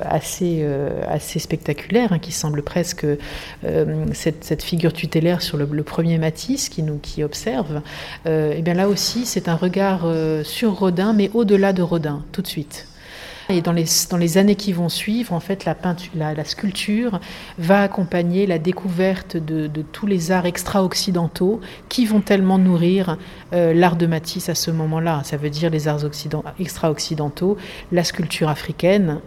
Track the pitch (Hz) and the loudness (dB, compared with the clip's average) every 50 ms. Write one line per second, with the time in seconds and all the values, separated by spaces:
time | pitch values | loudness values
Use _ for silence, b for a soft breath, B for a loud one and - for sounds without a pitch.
0 | - - - 151 - - - - 185 170 165 156 151 147 139 139 143 - - - | -2 0 -2 -2 -2 -4 -4 -2 -2 0 0 0 0 0 0 -2 -2 -2 -4 -4
1 | - - - 147 - - - 160 - - 165 - - 160 147 - - - 190 240 | -4 -2 -4 -4 -4 -4 -6 -6 -4 -4 -6 -4 -2 -4 -6 -4 -2 0 2 2
2 | 247 202 175 160 - 165 - - 165 151 143 147 143 - - 175 170 - 175 - | 4 2 2 0 -2 -4 -6 -4 -2 -2 -2 -2 -4 -2 -2 -2 -2 -2 -4 -2
3 | 160 147 147 147 - - - - - - - - - 156 156 160 151 156 156 156 | 0 0 0 -2 -4 -8 -10 -12 -12 -14 -12 -8 -4 0 2 2 2 2 0 -2
4 | 156 147 147 - - 165 156 156 - - 160 151 - - 175 165 175 160 165 - | -2 -2 -2 -2 -2 -2 -4 -4 -4 -4 -4 -4 -4 -2 0 2 2 2 0 0
5 | 170 156 - 160 160 175 180 165 - - 165 143 147 147 147 151 147 - - 170 | -4 -2 0 2 2 2 2 0 -2 -2 -2 -2 -2 -2 -2 -4 -4 -2 -2 0
6 | 165 165 165 160 160 160 160 - - - 277 269 - - - 170 156 151 147 147 | 2 2 2 2 2 0 -2 -2 -4 -2 -2 -2 -4 -4 -4 -4 -4 -2 -4 -6
7 | - - - 156 151 147 - - - 220 262 247 170 151 151 147 147 B B B | -8 -6 -4 -4 -4 -4 -4 -4 -4 -2 -2 -2 -2 -2 -4 -6 -6 B B B
8 | B B B B B 160 156 156 151 151 147 165 160 175 175 180 196 202 196 190 | B B B B B 0 2 2 2 2 0 0 0 2 2 4 4 2 2 2
9 | - - - 233 247 - - 185 185 180 165 160 180 180 175 196 196 196 190 170 | 0 -2 -2 -2 -2 -2 -2 -2 0 0 0 2 0 0 2 2 2 2 2 0
10 | 170 165 165 160 160 156 156 156 147 - - - 240 214 185 185 190 185 175 180 | 0 0 0 0 0 0 0 -2 -2 -4 -2 0 0 2 2 2 2 2 2 2
11 | 196 214 220 208 196 196 220 233 240 202 208 196 196 196 190 180 175 160 175 165 | 2 4 4 4 4 4 2 2 4 6 6 6 6 4 4 2 2 2 2 0
12 | 151 151 143 147 - - - 202 185 - - 160 147 - - - - - B B | 0 -2 -4 -4 -8 -8 -6 -6 -6 -4 -6 -6 -8 -8 -10 -16 -16 -18 B B
13 | B B B B B B B B B B 190 170 - 170 170 170 160 160 - - | B B B B B B B B B B 0 2 2 2 2 2 2 2 2 0
14 | - - 185 170 170 165 170 190 196 208 202 202 - 208 175 170 175 160 - - | 0 0 0 2 2 4 6 6 6 6 4 4 0 -2 0 0 0 -2 -2 -4
15 | - 208 220 247 233 - 175 165 - - 196 190 - 165 156 - - 180 165 175 | -2 -2 -2 -2 -2 -2 -4 -4 -2 -4 -4 -2 -2 -4 -2 -2 -2 -2 -2 -4
16 | - - 170 156 151 156 151 156 151 - - - 208 196 185 - - 214 208 226 | -6 -8 -6 -4 -4 -2 -4 -4 -6 -6 -6 -4 -4 -4 -4 -2 -2 0 0 0
17 | 247 233 190 170 B B B B B B B 180 165 175 196 202 202 196 - 202 | 0 0 -2 -4 B B B B B B B -2 2 4 4 4 4 2 0 -2
18 | 180 - 185 175 170 175 175 190 202 190 170 160 156 185 180 - - 190 170 180 | -2 0 0 0 2 2 2 2 2 2 2 0 0 0 -2 -2 -2 -2 0 2
19 | 185 190 185 180 - - - 165 156 156 160 156 151 151 147 156 147 - - - | 2 2 2 -2 -4 -6 -6 -4 -4 -2 -2 -2 -2 -2 -4 -6 -6 -8 -8 -4
20 | 214 202 196 175 160 175 185 180 175 175 175 - - - - 196 190 180 - - | 0 0 0 2 2 2 2 2 2 0 -2 -2 -4 0 2 2 2 2 0 -2
21 | - 196 180 175 170 151 - - 180 190 226 - B B B B B - - 254 | 0 0 0 2 0 0 0 0 2 2 2 0 B B B B B -4 0 2
22 | 233 208 214 202 190 - 202 196 190 185 190 190 185 180 175 165 170 175 190 196 | 2 4 4 4 4 4 4 4 4 6 6 6 6 6 6 6 4 4 4 4
23 | 180 175 160 - B B B B B B 175 175 170 165 160 170 180 175 170 170 | 2 0 -2 -4 B B B B B B 2 2 4 6 6 6 6 6 4 2
24 | 170 165 160 156 165 - - 180 - 180 160 - - 170 165 160 156 156 160 160 | 2 2 0 -2 -4 -6 -8 -6 -4 -4 -4 -2 -2 -2 -2 -2 0 0 0 0
25 | 165 170 160 143 - - 151 143 147 151 147 151 175 165 160 151 147 156 147 147 | 0 0 0 -2 -2 -4 -4 -4 -4 -4 -2 0 0 0 0 0 0 0 0 0
26 | 151 147 147 - - 151 151 151 - 151 - - 180 - - - - 160 147 - | -2 -4 -6 -6 -8 -6 -4 -6 -6 -6 -8 -8 -6 -6 -4 -2 0 0 0 0
27 | - - 160 151 147 139 - - 175 196 208 B B B B B B B 175 175 | -2 -4 -4 -2 -2 -4 -2 0 0 0 0 B B B B B B B 0 2
28 | 165 - - - 165 - - - 156 156 165 - - - 147 - 170 180 202 208 | 2 0 0 -2 -4 -2 -2 0 0 0 0 -2 -4 -8 -4 0 2 4 4 4
29 | 185 156 147 165 - | 4 2 0 -4 -6